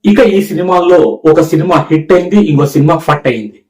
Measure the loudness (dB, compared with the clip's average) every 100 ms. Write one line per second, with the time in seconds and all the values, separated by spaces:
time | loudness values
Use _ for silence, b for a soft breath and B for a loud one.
0 | 2 2 2 0 -2 -6 -2 0 2 2
1 | 2 0 0 2 0 -2 0 -2 0 -4
2 | 0 0 2 0 0 0 0 0 0 0
3 | -2 -4 -4 -6 -10 -18